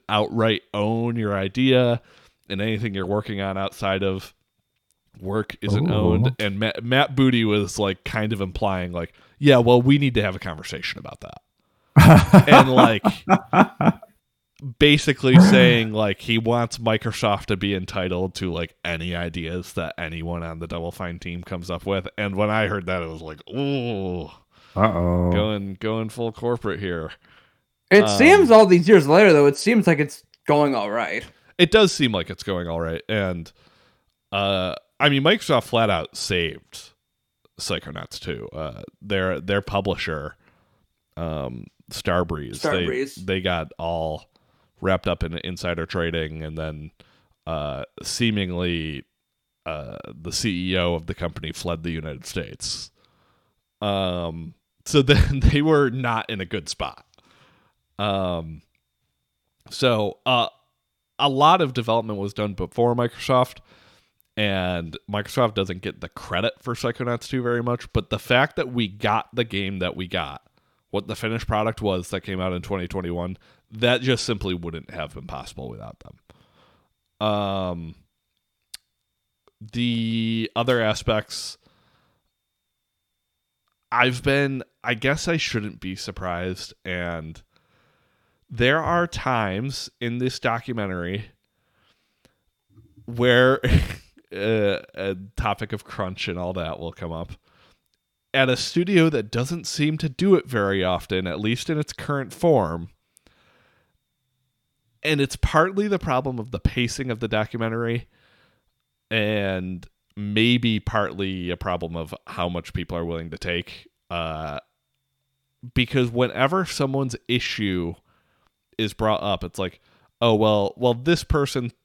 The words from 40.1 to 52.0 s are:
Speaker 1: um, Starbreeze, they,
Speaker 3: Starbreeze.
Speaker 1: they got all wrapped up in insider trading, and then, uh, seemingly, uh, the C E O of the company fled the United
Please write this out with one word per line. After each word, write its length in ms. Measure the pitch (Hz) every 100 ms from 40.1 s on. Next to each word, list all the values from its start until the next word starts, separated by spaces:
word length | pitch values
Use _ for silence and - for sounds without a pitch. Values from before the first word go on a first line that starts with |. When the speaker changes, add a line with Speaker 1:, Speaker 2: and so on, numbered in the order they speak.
| 78 76 - _ _ _ _ _ _ _ 80
Speaker 1:
um, 500 | 82 78 65 62 50 _ -
Starbreeze, 720 | - - 90 85 78 65 -
they, 60 | -
Speaker 3:
Starbreeze. 440 | 90 82 - 139 - 92
Speaker 1:
they 160 | 95
got 280 | 92 87 78 -
all 520 | 82 85 80 78 - _ _ _ _ _
wrapped 260 | 95 92 92
up 160 | 87
in 120 | 82 82
insider 400 | - 90 90 85
trading, 580 | 80 92 85 82 78 78
and 140 | 78 80
then, 340 | 78 76 78 - _ _ _ _ -
uh, 380 | 80 73 67 - -
seemingly, 1000 | - - 117 104 92 90 90 85 78 69 - _ _ _ _ _ 82
uh, 320 | 76 64 50 -
the 240 | 60 82
C 400 | 80 113 87 90
E 60 | 90
O 160 | 87
of 120 | 82 82
the 80 |
company 380 | - 87 - 80
fled 300 | - 87 82
the 80 | 85
United 340 | 80